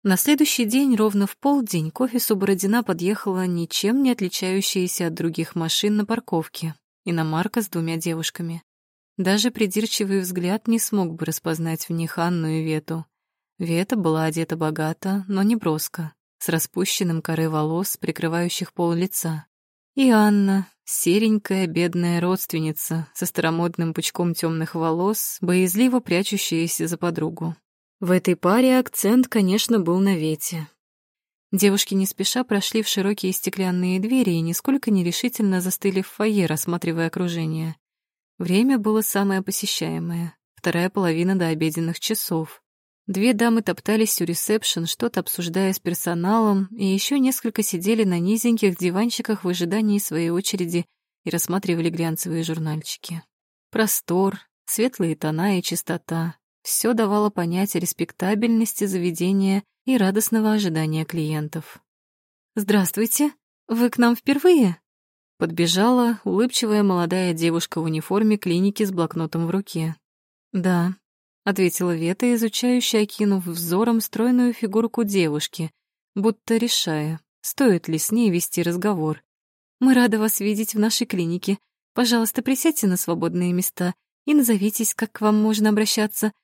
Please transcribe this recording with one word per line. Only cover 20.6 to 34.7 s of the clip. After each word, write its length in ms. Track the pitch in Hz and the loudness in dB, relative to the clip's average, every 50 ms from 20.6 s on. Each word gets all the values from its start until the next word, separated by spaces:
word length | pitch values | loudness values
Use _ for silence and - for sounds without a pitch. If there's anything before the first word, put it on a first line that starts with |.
| 185 - _ _ _ | 0 -4 _ _ _
серенькая 840 | - - - - 170 175 214 226 220 214 208 _ - 196 190 185 | -8 -6 -2 2 2 4 4 4 4 2 0 _ -2 0 0 0
бедная 540 | 165 160 165 175 175 175 175 175 170 175 170 | 0 0 0 0 0 0 0 0 2 2 2
родственница 880 | 170 180 190 185 - - - 160 156 156 151 - - - 165 165 156 - _ | 2 0 0 -2 -4 -4 -4 -2 -2 -2 -4 -6 -6 -4 -4 -4 -6 -8 _
со 120 | - 180 | -6 -6
старомодным 680 | 175 - - 165 165 165 170 170 170 170 - 170 165 156 | -4 -2 -2 0 0 0 0 -2 -2 -2 -2 -4 -2 -2
пучком 400 | - 165 - _ - 180 175 160 | -4 -6 -4 _ -2 -2 -2 -2
тёмных 400 | - - 170 165 160 160 - - | -2 -2 -2 -2 -2 -4 -4 -4
волос, 640 | 165 160 165 160 170 180 202 214 - - - - - | -2 0 0 0 0 0 0 0 -2 -4 -6 -6 -4
боязливо 600 | - 175 180 185 185 180 180 208 254 254 247 247 | -2 2 2 4 2 2 2 2 2 4 2 0
прячущаяся 840 | 247 - 175 180 202 - 208 196 - - 175 165 165 170 - - 165 | 0 2 0 0 0 0 -2 -4 -2 -2 -2 -2 0 -2 -2 -4 -4
за 100 | 165 170 | -4 -4
подругу. 580 | 156 175 175 165 165 156 165 165 - 165 165 160 _ _ _ _ _ _ _ _ _ | -2 -2 -2 -2 -2 -4 -4 -4 -6 -6 -8 -8 _ _ _ _ _ _ _ _ _
В 100 | 196 175 | 0 2
этой 240 | 185 180 - 196 175 | 2 4 4 2 0
паре 440 | - - 175 202 240 262 262 254 254 | 2 2 2 4 6 6 6 4 4
акцент, 480 | 247 - - - - 196 233 254 254 - | 2 0 -4 -2 2 4 4 4 4 4
конечно, 500 | - 226 196 185 190 220 - - 226 214 | 2 2 2 4 2 0 2 2 2 2
был 220 | 170 170 175 185 | 2 2 2 2
на 160 | 196 202 190 | 2 2 2
Вете. 520 | 165 156 156 156 156 - - 175 160 151 - _ _ _ _ _ _ _ _ _ _ _ _ _ _ _ _ | 2 0 -2 -2 -4 -6 -8 -6 -8 -10 -10 _ _ _ _ _ _ _ _ _ _ _ _ _ _ _ _
Девушки 420 | - 185 202 202 196 202 - - 196 | 0 2 4 4 4 2 0 0 0
не 100 | 190 190 | 0 0
спеша 380 | 185 - - 196 - - 247 | -2 -2 -4 -4 -2 -2 -2
прошли 400 | 247 - 220 202 - - - 220 | -2 0 0 0 0 0 -2 -2
в 60 | 214 - | -2 0
широкие 440 | - 208 190 196 208 - - 185 | -2 0 0 -2 -2 -2 -2 -4
стеклянные 680 | 190 - - 190 - 196 190 185 180 180 180 180 185 190 | -4 -2 -4 -6 -4 -2 -2 0 0 0 0 0 0 0
двери 300 | 190 226 262 262 240 196 | 0 2 2 2 4 2
и 100 | 170 165 | 2 0
несколько 500 | 160 165 170 - - - | 0 -2 -4 -4 0 0